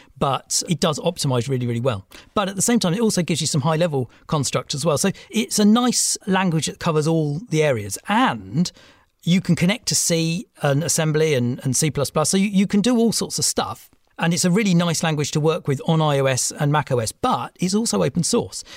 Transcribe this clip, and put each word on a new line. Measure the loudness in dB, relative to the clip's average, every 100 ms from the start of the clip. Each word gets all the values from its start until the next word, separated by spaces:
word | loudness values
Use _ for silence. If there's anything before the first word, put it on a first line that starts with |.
| -20 -4
but | -2 -2 -4 -6 -2
it | 0
does | 0 0
optimize | -4 -2 -2 0 0
really, | -2 -2
really | -2
well. | -2 -4 -8 -20 -8
But | -4 -4
at | -2
the |
same | 2 2
time, | 2
it | 0
also | 0 0
gives | -2 -2
you | -2
some | 0
high-level | 0 0 0 0 -4 -10 -4
construct | -2 0 -4 -4 -2
as | 0
well. | 2
So | 0 -2 -4
it's | -4 -2 2
a | 4
nice | 4 2 0 -2 -4 -2
language | 0 2 0 -4
that | -4
covers | 0 2 2
all | 2 0 -4 -2
the | 2
areas. | 2 0 -4 -8 -2
And | 2 2 -2 -4 -2 -2 -6 -20 _ _ _
you | 0 0
can | 2 0
connect | 0 0 -2
to | -2
C | 0 0 0 -4 -10 -4
and | 0 0
assembly | 0 0 0 2 2
and, | 2 0 -2
and | -2 -2
C | -2
plus | -2 -2
plus. | 0 0
So | 2
you, | 2
you | 2 2
can | 2
do | 2 2
all | 2
sorts | 0 -4 -4
of | -2
stuff. | -2 -6 -10 -18 _ _ -4
And | -2
it's | 2 2
a |
really | 2 2 2
nice | 2 0
language | -2 -2 -2
to | 0
work | 0 0 -2
with | -2 0
on | 2
I | 2 2
O | 2
S | 0 -2
and | -2 0
Mac | 0 0
O | -2
S, | -2
but | -4 -2 -2 -4 -4
it's | -2
also | 0 0 0
open | 0 0
source. | 0 -2 -2 -10 -16